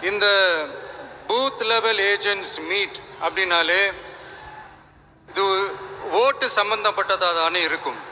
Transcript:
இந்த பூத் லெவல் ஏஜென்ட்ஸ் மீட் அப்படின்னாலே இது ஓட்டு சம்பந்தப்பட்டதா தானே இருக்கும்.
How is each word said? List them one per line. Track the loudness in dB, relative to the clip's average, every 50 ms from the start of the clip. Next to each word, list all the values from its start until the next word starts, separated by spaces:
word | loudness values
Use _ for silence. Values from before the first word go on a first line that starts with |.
| -2 -2
இந்த | 0 4 4 6 6 6 6 4 4 2 -2 -4 -8 -12 -12 -14 -14 -14 -14 -16 -16 -18 -4 0
பூத் | 0 2 2 0 0 -2 0 2
லெவல் | 2 2 4 2 2 2 2 2
ஏஜென்ட்ஸ் | 2 2 2 0 0 0 -2 -4 -4 -4 -4 -2
மீட் | -2 -2 -2 -4 -6 -12 -14 -14 -12 -4 -4
அப்படின்னாலே | -4 0 0 0 2 4 2 4 4 4 2 2 0 -2 -6 -12 -16 -16 -16 -18 -18 -18 -18 -18 -18 -16 -18 -18 -18 -20 -20 -20 -20 -20 -20 -20 -20 -20 _ _ -8
இது | -4 0 0 2 2 0 0 -2 -4 -10 -12 -14 -14 -12 -8 -2 2 4
ஓட்டு | 4 4 2 2 -2 0 2 0
சம்பந்தப்பட்டதா | 2 2 0 0 0 0 2 2 0 0 0 2 2 2 2 2
தானே | 0 2 2 2 0 0
இருக்கும். | -2 -2 -4 -6 -6 -6 -12 -16